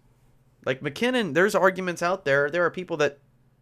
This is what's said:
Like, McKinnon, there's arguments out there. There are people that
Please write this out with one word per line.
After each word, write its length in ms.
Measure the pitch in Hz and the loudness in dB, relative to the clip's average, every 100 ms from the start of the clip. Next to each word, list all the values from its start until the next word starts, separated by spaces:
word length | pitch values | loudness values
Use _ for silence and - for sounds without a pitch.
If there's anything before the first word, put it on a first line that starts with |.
| _ _ _ _ _ _ - | _ _ _ _ _ _ -6
Like, 140 | 131 | -4
McKinnon, 500 | 143 143 240 254 190 | -6 -2 0 0 0
there's 200 | 151 202 | 2 2
arguments 480 | 190 190 185 185 165 | 4 2 2 -4 -4
out 220 | 170 190 143 | -2 -2 0
there. 240 | 139 143 | 2 2
There 140 | 170 165 | 0 -2
are 40 | |
people 260 | 185 180 160 | -2 -6 0
that 200 | 147 - _ _ _ _ | 0 -2 _ _ _ _